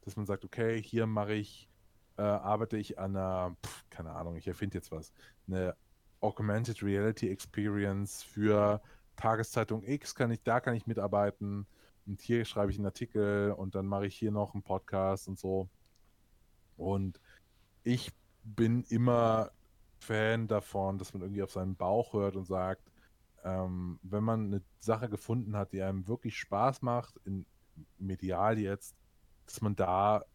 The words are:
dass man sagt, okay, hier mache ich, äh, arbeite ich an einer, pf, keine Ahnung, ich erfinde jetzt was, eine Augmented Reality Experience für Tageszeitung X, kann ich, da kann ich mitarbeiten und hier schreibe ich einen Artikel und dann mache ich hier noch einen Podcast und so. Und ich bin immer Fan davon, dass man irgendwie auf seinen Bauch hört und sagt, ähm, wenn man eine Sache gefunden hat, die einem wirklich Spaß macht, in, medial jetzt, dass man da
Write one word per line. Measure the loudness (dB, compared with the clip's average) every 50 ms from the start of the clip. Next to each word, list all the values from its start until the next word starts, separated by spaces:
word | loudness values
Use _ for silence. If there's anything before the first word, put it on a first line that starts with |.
dass | _ -10 -6
man | -6 -2
sagt, | -2 -2 -4 -4
okay, | -10 -4 -2 0 0 0 -2
hier | -4 -2 0 0 2
mache | 2 2 0 0 0 0
ich, | -2 -2 -4 -10 -20 -20 _ _ _ _ -20 _ _ _ _ _ 0
äh, | 2
arbeite | 2 2 2 2 0 2 2 0 0 -2 -4
ich | -4 -4 -6 -6
an | -4 -2 0
einer, | 0 0 0 0 0 -2 -2 -4 -8 -12
pf, | -14 -14 -14 -18 _
keine | -14 -12 -10 -10
Ahnung, | -8 -8 -8 -6 -8
ich | -8 -6 -8
erfinde | -6 -4 -6 -4 -4 -6
jetzt | -8 -6
was, | -10 -10 -10 -12 _ -20 -20 -20 _ _ _ -4
eine | -2 0 0 -2 -2 _ _ _ _ _ _ _ _ _
Augmented | -2 -2 -2 0 -2 0 0 0 0 -4 -6 -4
Reality | -2 0 2 2 2 2 0 0 -2 -2
Experience | -2 -4 -8 -8 -4 -2 -2 0 0 2 0 0 0 0 -2 -4 -6 -12 -14
für | -12 -4 2 4 6 6 8 8 6 4 2 -2 -10 -20 -20 _ _ _
Tageszeitung | 0 2 2 4 4 2 0 0 0 0 0 0 -4 -2
X, | -2 -4 -4 -4 -8 -4
kann | -2 0 0
ich, | 0 -2
da | _ 2 2 2
kann | 2 2 -2
ich | -2 -2 -2
mitarbeiten | -2 -2 0 2 2 4 2 2 0 _ -6 -6 -4 -6 -8 -10 _ _ -20 _ _ _ _ -10
und | -10 -10
hier | -2 0 2 2 2
schreibe | 0 0 0 0 0
ich | 0 0
einen | -2 -4
Artikel | -2 -4 -10 -4 0 0 2 2 2 2 2 2
und | 0 -2 -4 -4 -4
dann | -2 -2
mache | 0 0 0 0 -2
ich | -4
hier | -2 -2 0
noch | 2 0 0 -2 -2
einen | -10 -4
Podcast | -4 -4 -4 -4 -2 -2 0 2 2 0 -2 -4 -8
und | -10 -6
so. | -4 -2 0 0 -2 -4 _ _ _ _ _ _ _ _ _ _ _ _ _ _ _ _ _ _ _ _ _ -6
Und | -2 0 0 0 0 -2 -6 -8 _ _ -20 -20 _ _ _ _ _ _ _ _ _
ich | 0 0 0 0 -6 -14 _ _ _ _ _ -18
bin | -10 2 4 4 4 4 2 0
immer | 0 2 4 4 6 6 6 6 6 4 4 2 -2 -6 _ _ _ _ _ -20 _ _ -20
Fan | -6 -2 2 2 4 4 2 2 2 2
davon, | 0 0 0 -2 -4 -2 0 0 0 -2
dass | -6 -6 -8
man | -8
irgendwie | -6 -4 -2 -2 -4
auf | -2
seinen | -2 -4 -4 -4 -2
Bauch | -2 0 2 2 2 0 0 0
hört | 0 0 0 0
und | -2 -4
sagt, | -2 -2 -2 0 -2 -2 -6 -8 -20 _ -20 -20 _ _ _ _ _ _ _ -6
ähm, | -4 -2 -2 -2 -2 -2 -4 -4 -6 -8 -10 -10
wenn | -4 -2 0 2
man | 2 2 0 0
eine | 0 -2 -4 -4 _ _ _
Sache | 0 0 0 0 0 -4
gefunden | -6 -6 -4 -2 -2 -2 -2 -2 -2
hat, | -2 -2 -2 -2
die | -2
einem | -2 -2 -2 -2 -2 -4
wirklich | -4 -4 -4 -6 -6 -6
Spaß | -6 _ 0 2 4 2 2 2
macht, | -2 0 0 0 -2 -6 -14 -18 _
in, | -6 -6 -6 -6 _ _ _ _ _ _ -20 -20 _ _ _
medial | -6 -6 -4 -4 -2 -2 0 2 4 4 4 4
jetzt, | 2 -2 -2 -4 -6 -16 -20 _ _ _ _ _ _ -20 -20 _ -20
dass | -16 -8 -2
man | -2 -2 2
da | 2 2 4 4 4 6 6 4 4 2 -2 _